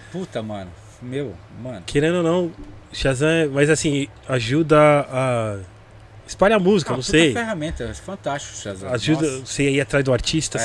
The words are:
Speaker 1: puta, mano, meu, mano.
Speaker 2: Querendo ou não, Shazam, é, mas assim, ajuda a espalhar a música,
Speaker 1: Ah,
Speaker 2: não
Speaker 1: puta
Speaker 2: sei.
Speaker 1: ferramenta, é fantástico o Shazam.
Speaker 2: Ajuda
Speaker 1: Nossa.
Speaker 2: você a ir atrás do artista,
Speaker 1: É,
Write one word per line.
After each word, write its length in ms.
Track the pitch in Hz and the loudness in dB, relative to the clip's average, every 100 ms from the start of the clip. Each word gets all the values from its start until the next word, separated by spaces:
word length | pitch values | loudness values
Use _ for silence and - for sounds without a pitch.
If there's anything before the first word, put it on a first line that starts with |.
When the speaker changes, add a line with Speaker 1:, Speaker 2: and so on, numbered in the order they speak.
| - | -10
Speaker 1:
puta, 320 | 175 185 123 | -12 -8 -8
mano, 260 | 110 101 92 85 - - | -8 -10 -12 -16 -20 -18
meu, 320 | 123 135 135 85 - 98 | -10 -8 -8 -10 -18 -16
mano. 200 | 123 107 85 | -12 -12 -4
Speaker 2:
Querendo 300 | 143 156 180 | 0 2 2
ou 60 | |
não, 280 | 165 180 170 - - - - | 2 2 0 -6 -16 -18 -16
Shazam, 360 | - 139 127 156 | -4 -2 0 2
é, 180 | 165 151 | 2 2
mas 220 | 139 147 | 2 2
assim, 380 | 151 160 143 139 - - | 4 2 0 -2 -8 -4
ajuda 480 | 131 113 147 156 151 151 143 - | -4 0 0 4 6 8 6 2
a 480 | 131 131 120 110 101 92 - - - - - - | -2 0 0 -2 -6 -10 -18 -20 -20 -20 -20 -10
espalhar 320 | - 190 220 | 2 4 4
a 40 | |
música, 280 | 180 208 139 | 4 2 2
Speaker 1:
Ah, 60 | 127 | -4
Speaker 2:
não 20 | |
Speaker 1:
puta 80 | 127 | 0
Speaker 2:
sei. 220 | 151 160 | 4 4
Speaker 1:
ferramenta, 500 | 240 226 185 151 - 113 | 2 -4 -6 -6 -6 -8
é 80 | 107 | -10
fantástico 580 | - 196 147 143 - | -12 -10 -6 -6 -8
o 40 | - | -12
Shazam. 280 | 107 95 98 | -10 -10 -6
Speaker 2:
Ajuda 340 | 123 131 156 160 | -4 0 0 0
Speaker 1:
Nossa. 140 | 131 127 | -4 -6
Speaker 2:
você 180 | - | -2
a 80 | 139 | 0
ir 100 | 139 | 2
atrás 240 | 135 139 135 | 0 0 2
do 80 | |
artista, 460 | 123 - 156 - | 2 0 -2 -2
Speaker 1:
É, 20 | - | -2